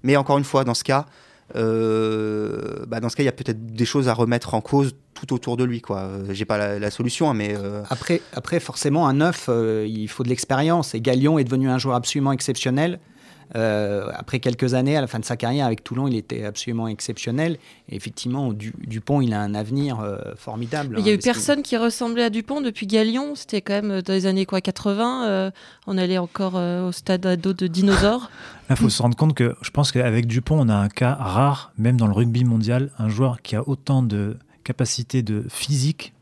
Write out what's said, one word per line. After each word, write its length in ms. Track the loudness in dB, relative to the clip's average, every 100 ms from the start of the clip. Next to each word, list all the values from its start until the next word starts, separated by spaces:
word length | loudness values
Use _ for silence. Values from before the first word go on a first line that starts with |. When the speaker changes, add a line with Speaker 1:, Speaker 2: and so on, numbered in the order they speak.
Speaker 1:
Mais 140 | 4 2
encore 200 | 4 2
une 60 |
fois, 220 | 2 0
dans 100 | 2
ce 80 | -2
cas, 240 | 0 0 -2 -18 -20 _ _ -2 0 2
euh, 1040 | 2 2 2 0 -2 -2 -4 -4 -6 -10 -8
bah, 120 | -4
dans 80 | -4
ce 60 | 0
cas, 60 |
il 40 | 0
y 20 |
a 40 |
peut-être 340 | 0 -6 -6 -8
des 180 | -2
choses 240 | 0 2 2
à 60 |
remettre 400 | 2 2 0 0
en 60 | -4
cause 340 | 2 2 2 -4 _
tout 180 | -18 -6
autour 240 | -4 -2 0
de 60 |
lui, 160 | 0 -2
quoi. 180 | -6 -6
Euh, 240 | -6 -8 -8
j'ai 140 | -6
pas 140 | -2 0
la, 200 | 0 -2
la 120 | -4
solution, 400 | -2 -4 0 0
hein, 40 |
mais, 200 | 0 -2 -4
euh, 260 | -6 -8 -6
Speaker 2:
Après, 300 | -6 -2 -2 -2
après, 240 | -12 -4 -4
forcément, 480 | -4 -4 0 2 4
un 60 |
neuf, 320 | 4 2 0 -2
euh, 380 | 0 2 0 -2
il 200 | -6 -8
faut 140 | -4
de 40 | -2
l'expérience. 680 | -2 0 2 2 2 0
Et 60 | -2
Galion 380 | 2 4 4 4
est 60 |
devenu 240 | 2 2 2
un 80 | 0
joueur 160 | 0 -2
absolument 360 | -2 -2 0
exceptionnel. 680 | 0 -2 -2 0 0 0 -2 _ -20 -20 -20 -10 -2
Euh, 500 | 0 0 0 -2 -4
après 240 | -8 -4 -2
quelques 360 | -2 0 0
années, 220 | 2 2 2
à 40 |
la 80 | 0
fin 100 | -6
de 60 |
sa 120 | -6 -4
carrière 300 | -2 0 0
avec 160 | -2
Toulon, 240 | -4 -4 0
il 80 |
était 300 | -2 -4 -8
absolument 420 | -6 -8 -6 -4 -4
exceptionnel. 720 | -6 -8 -6 -4 -2 -2 -4 -10 -20 -14
Et 80 | -10
effectivement, 560 | -10 -8 -6 -2 -2
Du-, 200 | -4 -8 -10 -8
Dupont, 340 | -8 0 2
il 120 | 2
a 60 | 0
un 140 | -2 -4
avenir, 420 | -2 -2 -2 -4
euh, 200 | -6 -6 -10 -12
formidable, 580 | -10 -8 -6 -6 -4
Speaker 3:
Mais 60 | 0
il 60 | 2
y 20 |
a 40 |
Speaker 2:
hein, 20 |
Speaker 3:
eu 40 | 2
Speaker 2:
parce 60 |
que 60 | 2
Speaker 3:
personne 300 | 0 0 0
qui 140 | 0 0
ressemblait 460 | 0 0 -4 0
à 80 | 0
Dupont 300 | 0 -4 -4
depuis 260 | -4 -4 0
Galion. 480 | 2 2 0 -4
C'était 260 | -8 -6 -6
quand 120 | -2
même, 180 | -2 0
euh, 120 | -2
dans 100 | 0
les 140 | 0 2
années, 200 | 2 0
quoi, 140 | -2
quatre-vingts, 640 | -2 -2 -2 0 0 0 0
euh, 240 | 0 -2 -6 -20 -16 -4
on 100 | 0
allait 200 | 2 0
encore, 340 | -2 -4 -2
euh, 340 | 0 -2 -2 -2
au 40 |
stade 340 | -4 -2 0 2
ado 260 | 2 0
de 140 | 0 -2
dinosaures. 640 | 2 4 6 4 2 -4 -16 -20 -20 0
Speaker 4:
Là, 80 | 4
faut 100 | 4
Speaker 3:
Mm. 40 |
Speaker 4:
se 120 | 4
rendre 140 | 2 4
compte 180 | 4
que 220 | 4 0 0
je 80 | -4
pense 200 | 0 2
qu'avec 380 | 2 4 2 2
Dupont, 280 | 0 2 4
on 80 | 4
a 80 | 4
un 120 | 2
cas 280 | 2 0 2
rare, 560 | 0 4 4 2 -6 0
même 200 | 4 6
dans 100 | 4
le 60 |
rugby 320 | 4 4 4
mondial, 480 | 4 4 4 2 0 -2
un 80 | -2
joueur 340 | 2 2 0
qui 140 | -4 -4
a 120 | -2
autant 360 | -4 2 2
de 320 | 4 0 -2 -6 _ _
capacité 600 | -8 -2 -2 -2 -2 -2
de 200 | 0 -2 -4
physique 640 | -8 -2 0 0 -2 -10 _